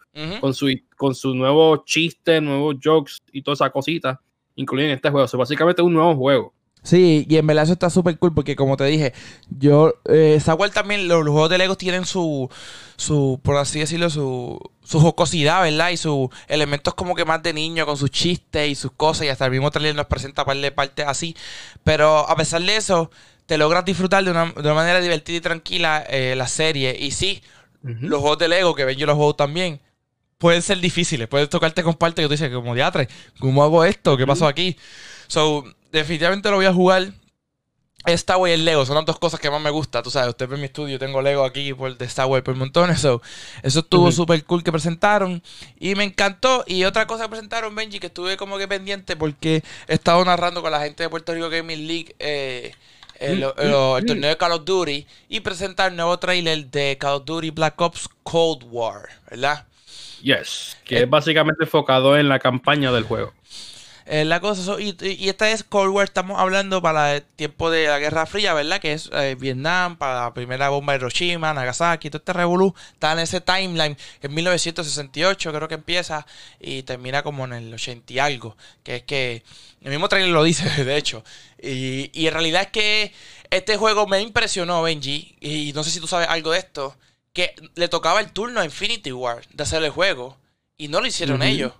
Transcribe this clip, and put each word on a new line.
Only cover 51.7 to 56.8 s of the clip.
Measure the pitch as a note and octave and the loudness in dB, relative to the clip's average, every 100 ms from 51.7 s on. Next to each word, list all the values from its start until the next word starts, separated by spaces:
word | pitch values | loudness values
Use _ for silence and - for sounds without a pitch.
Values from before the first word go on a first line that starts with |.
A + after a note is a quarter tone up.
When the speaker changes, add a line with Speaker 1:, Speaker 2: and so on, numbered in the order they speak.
| D#3 D#3 | -8 -6
Speaker 1:
League, | E3 D#3+ - | -8 -8 -10
eh, | D3 D3 C3+ B2 A#2+ - _ _ - - | -6 -6 -6 -8 -12 -16 _ _ -20 -8
eh, | C3+ F#3 | -4 -2
Speaker 2:
Mm, | |
Speaker 1:
lo, | C3+ - | -2 -2
Speaker 2:
mm, | C#3+ | 2
Speaker 1:
lo, | C#3+ C3 C3 | 4 4 2
el | |
Speaker 2:
mm. | A#3 | 0
Speaker 1:
torneo | A3 C#3+ | 0 0
de | E3 | 0
Call | F3 | 0
of | E3+ D3+ | -2 0
Duty | F#3+ E3 C#3+ - - _ | -2 0 -4 -10 -20 _
y | A3 | -8
presentar | G3+ F3+ F#3+ F#3 F#3+ | -8 -6 -6 -2 -2
el | F3 | 0
nuevo | E3+ F3 | -2 -2
trailer | F3+ F3+ E3 D#3+ C3+ | 0 0 0 -2 -4
de | C#3+ | -4